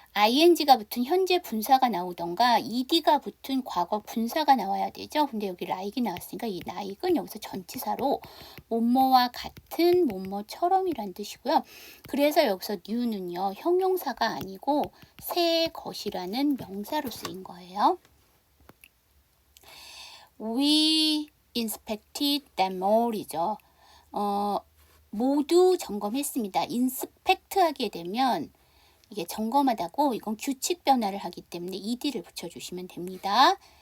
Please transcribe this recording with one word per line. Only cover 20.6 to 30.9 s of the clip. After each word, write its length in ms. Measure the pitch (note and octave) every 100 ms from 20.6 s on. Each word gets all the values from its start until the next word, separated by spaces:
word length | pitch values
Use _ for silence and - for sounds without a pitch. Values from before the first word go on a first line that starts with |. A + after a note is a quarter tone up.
| C#4+ D4+ D#4 D#4 D#4 D4+ D4+ _ _
inspected 920 | A#3+ A3+ - - G#3 _ - C#4+ C#4+ - -
them 260 | F#3+ F#3
all이죠. 760 | F#3+ A3 A#3 G#3+ - D3+ F3+ G#3+ _ _ _ - _
어, 480 | - G#3 G3+ G#3 G3 - _ _ _ _
모두 640 | G#3 B3+ C#4+ C#4+ E4+ F#4 F4+
점검했습니다. 840 | - G3+ G3+ B3+ C#4+ C#4+ G#3 F3+
인스펙트 920 | - A#3 B3+ B3+ - _ - F#4+ - G4
하게 320 | E4+ C#4+ A3
되면 640 | - E3+ G#3+ C4 G3 C3 _ _ _ _ _ -
이게 140 | G3+
점검하다고 880 | E3+ - A3 C4+ C4+ A3+ A#3+ - D4
이건 220 | G#3+ - A3
규칙 480 | - C4 - F4+
변화를 340 | -